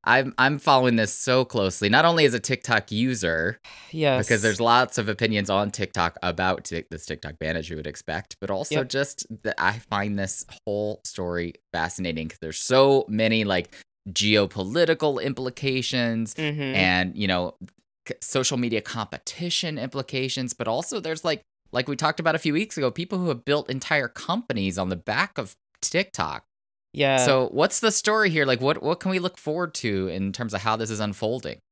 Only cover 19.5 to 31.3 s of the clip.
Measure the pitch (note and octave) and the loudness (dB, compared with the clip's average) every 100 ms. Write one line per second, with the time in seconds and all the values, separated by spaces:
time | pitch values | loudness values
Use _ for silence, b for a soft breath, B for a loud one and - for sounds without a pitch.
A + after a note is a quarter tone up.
19.5 | - E3+ D3+ B2+ C#3 C3 C3+ C3 C3+ B2+ | -4 -4 -6 -6 -6 -6 -4 -2 -4 -6
20.5 | - A2 B2 E3+ A3+ D#3+ D#3+ E3+ D3 _ | -4 -2 -2 -2 -6 -4 -2 -2 -2 _
21.5 | _ _ B2 C3 C#3 D#3 - E3 D#3 D#3+ | _ _ -4 -2 0 0 0 0 0 0
22.5 | D3 G#3+ - C3 C#3 F3 F#3 F3 B2 C#3 | 0 -2 -2 -2 -2 -6 -2 -2 -2 0
23.5 | D3 - C3 - D3+ B2 - - G3 - | 0 0 -6 0 0 0 -6 -4 -4 -2
24.5 | A#2 F#2+ F2+ F#2 F2+ - A2+ G3 - G2+ | -2 0 -2 -2 -4 -2 -2 -2 -4 -10
25.5 | - _ _ - E3+ G3 - D#2 C2+ _ | -14 _ _ -2 -2 -2 -2 -4 -4 _
26.5 | _ _ _ _ C#3 C#3 C3+ B2+ C3 B2+ | _ _ _ _ 0 4 6 6 4 2
27.5 | C3 F#3 - A3 G#3 - A3 G3+ D#3+ C3+ | 2 0 2 0 2 0 2 2 2 2
28.5 | B2 C3 E3 C#3 F3 F#3+ F#3 F3+ - - | 2 2 0 -2 -2 -2 -2 -2 -6 -6
29.5 | D#3+ F3 - A#2+ G2 F#2+ F2 G2 F#2+ A#2 | -4 -4 -4 -2 0 -2 -2 -4 -4 -6
30.5 | G2+ A2 A2 A2 G#2+ G#2 G2 A2 | -2 0 0 -2 -2 -4 -2 -2